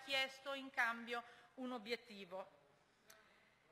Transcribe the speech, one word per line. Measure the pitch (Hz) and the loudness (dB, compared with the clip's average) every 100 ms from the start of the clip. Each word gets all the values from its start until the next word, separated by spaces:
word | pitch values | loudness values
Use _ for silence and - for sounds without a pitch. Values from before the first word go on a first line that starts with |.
chiesto | 269 269 262 - 277 | 2 4 4 0 -4
in | 277 269 | -2 0
cambio | 269 233 233 233 240 233 - - - | 4 4 4 0 -2 -2 -12 -14 -6
un | 254 | -4
obiettivo. | 247 202 233 - 202 180 185 - - - - - _ - - - - - _ - | -2 -2 -2 -4 -10 -8 -6 -8 -12 -20 -20 -20 _ -20 -20 -20 -20 -20 _ -20